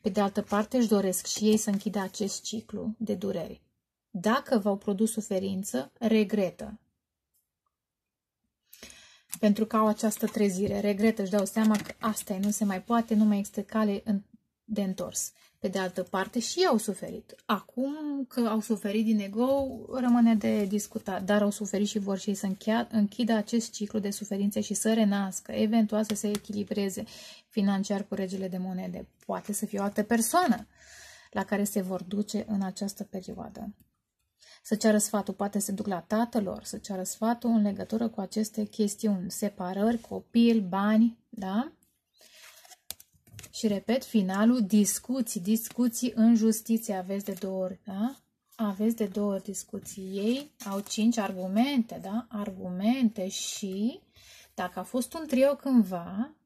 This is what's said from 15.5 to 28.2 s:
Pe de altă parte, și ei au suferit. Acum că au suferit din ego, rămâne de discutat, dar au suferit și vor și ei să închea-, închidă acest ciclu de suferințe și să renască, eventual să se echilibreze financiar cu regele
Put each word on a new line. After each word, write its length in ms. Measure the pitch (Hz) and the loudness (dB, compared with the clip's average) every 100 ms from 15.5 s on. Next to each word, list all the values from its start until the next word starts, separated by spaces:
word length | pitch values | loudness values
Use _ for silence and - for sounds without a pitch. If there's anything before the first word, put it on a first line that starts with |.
| _ | _
Pe 80 | 202 | -4
de 100 | 185 | -2
altă 240 | 185 185 | -2 -4
parte, 360 | 180 190 196 247 | -2 -2 -2 -4
și 200 | - - | -4 2
ei 60 | 370 | 4
au 120 | 226 | 4
suferit. 580 | - 185 170 - - - - | 0 -6 -8 -10 -14 -16 -4
Acum 800 | 202 - - 277 302 294 277 262 | -4 -4 -4 -4 -4 -6 -6 -4
că 120 | - | -2
au 200 | 226 220 | 0 -2
suferit 460 | - 214 208 214 220 | -2 -2 0 0 2
din 140 | 214 | 2
ego, 600 | 196 208 254 277 269 247 - | 0 -2 0 0 -2 -8 -8
rămâne 440 | 254 247 240 233 220 | -2 4 6 6 6
de 300 | 220 214 196 | 2 2 2
discutat, 580 | 208 - 214 - 185 | 0 -2 -8 -4 -4
dar 180 | 185 208 | 2 4
au 80 | 208 | 4
suferit 380 | - 208 196 208 | 0 -4 0 0
și 120 | 214 | 0
vor 180 | 196 190 | -2 -4
și 120 | - | -2
ei 60 | 196 | -2
să 100 | 202 | -4
închea-, 420 | 190 - 226 233 | -2 0 0 0
închidă 420 | 226 202 - 226 | 2 2 0 0
acest 380 | 220 208 233 220 | 0 2 -2 -2
ciclu 280 | - 202 220 | -8 -4 -4
de 100 | 202 | -4
suferințe 520 | 202 202 196 202 214 | -6 -6 0 0 0
și 120 | 208 | -2
să 200 | 196 220 | 0 2
renască, 580 | 226 208 202 190 185 - | 4 4 2 -2 -6 -6
eventual 520 | 214 214 233 214 214 | 0 2 4 4 2
să 120 | 214 202 | 0 -2
se 140 | 208 | -2
echilibreze 720 | 208 - 202 190 208 196 190 220 - - - _ | -4 -4 -6 -4 -2 -2 -4 -12 -16 -20 -20 _
financiar 600 | - 202 196 196 196 202 | 0 2 2 0 -4 -4
cu 60 | |
regele 340 | 196 | -4